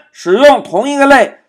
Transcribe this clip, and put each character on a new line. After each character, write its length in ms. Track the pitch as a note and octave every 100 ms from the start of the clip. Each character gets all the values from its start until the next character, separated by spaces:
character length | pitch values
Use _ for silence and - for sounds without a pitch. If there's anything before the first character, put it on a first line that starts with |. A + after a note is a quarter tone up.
| _
使 220 | - F3
用 300 | G3+ C#4+ B3+
同 260 | - F3 C4+
一 80 | C#4+
个 80 | C#4
类 360 | C4+ G3+ -